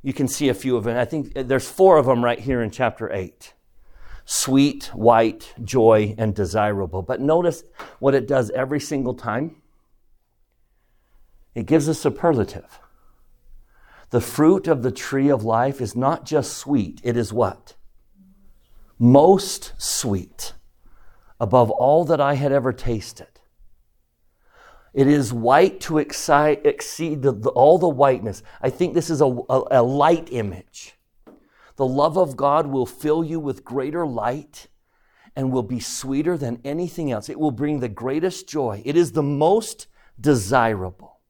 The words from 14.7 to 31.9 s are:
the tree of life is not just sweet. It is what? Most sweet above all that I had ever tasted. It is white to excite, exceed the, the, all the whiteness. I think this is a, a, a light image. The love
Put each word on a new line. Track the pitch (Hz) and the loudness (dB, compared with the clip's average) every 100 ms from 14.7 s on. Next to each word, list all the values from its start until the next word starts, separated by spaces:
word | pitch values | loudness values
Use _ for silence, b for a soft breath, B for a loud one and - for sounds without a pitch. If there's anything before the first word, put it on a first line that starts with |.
| 147 | 0
the | 123 | -2
tree | - - 139 139 | -6 -6 0 2
of | 135 | 2
life | 110 113 131 135 | 0 0 0 -2
is | 113 | -6
not | 123 135 160 - | -2 -2 -2 -2
just | 151 - - | -2 -2 -10
sweet. | - 143 90 - | -2 -2 -2 -6
It | 120 123 | -4 -4
is | 107 | -2
what? | 107 101 - _ - - _ _ _ - _ - - _ - - _ | -2 -2 -2 _ -20 -20 _ _ _ -20 _ -20 -20 _ -20 -20 _
Most | 120 135 165 190 - - - - | 8 8 8 4 2 -10 -12 -10
sweet | - - 123 95 - - - - - _ - - - - _ _ | -6 -6 -4 -4 -6 -14 -14 -14 -20 _ -20 -20 -20 -20 _ _
above | 113 123 113 | 2 4 4
all | 104 127 156 160 | 2 4 4 2
that | 160 | 2
I | 139 | 2
had | 143 143 | 0 2
ever | 139 127 | 0 0
tasted. | 113 117 113 - - - _ _ _ - _ _ _ _ _ _ b b b b b b | -4 -4 -4 -6 -18 -20 _ _ _ -20 _ _ _ _ _ _ b b b b b b
It | - 135 | 0 4
is | 147 117 | 4 0
white | 117 117 139 190 - | -2 2 4 4 0
to | - 156 | -4 -2
excite, | 147 - - 143 151 147 151 | -2 -6 2 4 4 2 0
exceed | - - - 165 151 | 0 -10 -8 -6 -2
the, | 135 | -2
the, | 110 117 | 0 -2
all | - 123 175 | 4 6 6
the | 170 | 4
whiteness. | 131 139 127 110 98 B B | 2 2 2 -4 -10 B B
I | 131 | -6
think | 131 180 | -2 -2
this | 170 165 | -2 -2
is | 151 | 2
a, | |
a, | 143 120 - 131 - | 2 0 -2 -2 2
a | 131 | 2
light | 120 139 151 165 - | 4 4 2 2 -2
image. | 127 104 92 - - - _ _ _ - - b b b - | -6 -6 -8 -16 -20 -20 _ _ _ -20 -20 b b b -4
The | |
love | 131 | -2